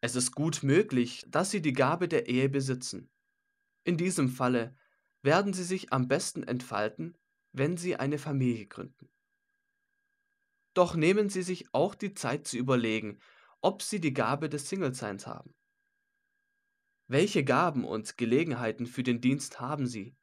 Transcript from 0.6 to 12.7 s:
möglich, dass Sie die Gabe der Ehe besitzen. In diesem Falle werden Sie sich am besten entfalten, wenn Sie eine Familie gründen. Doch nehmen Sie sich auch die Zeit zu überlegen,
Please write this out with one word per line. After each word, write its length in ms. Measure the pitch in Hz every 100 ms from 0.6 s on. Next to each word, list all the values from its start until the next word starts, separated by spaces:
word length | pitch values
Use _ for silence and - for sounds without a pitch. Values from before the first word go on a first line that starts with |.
möglich, 600 | 135 156 214 127 123 - -
dass 240 | 151 196
Sie 100 | 208
die 120 | 156
Gabe 340 | 127 131 170 170
der 200 | 156 -
Ehe 200 | 123 135
besitzen. 640 | 139 135 127 - 92 - _ _ _ _ _ _ _
In 140 | - 165
diesem 320 | 180 170 131
Falle 480 | 127 123 123 117 - _ _ _ _
werden 320 | 139 165 202
Sie 100 | 185
sich 280 | 175 185 -
am 160 | 131 127
besten 360 | 139 - -
entfalten, 760 | - 123 - 104 107 - 160 175 _ _ _
wenn 240 | 131 139 175
Sie 200 | 175 -
eine 220 | 135 147
Familie 500 | 143 139 127 113 101
gründen. 420 | - - _ - _ _ _ _ _ _ _ _ _ _ _ _ _ _ _ _
Doch 220 | 196 180 170
nehmen 340 | 156 202 208
Sie 140 | 190
sich 300 | 180 180 -
auch 220 | - 175 -
die 180 | 202
Zeit 340 | - 120 143 -
zu 100 | 120
überlegen, 600 | 127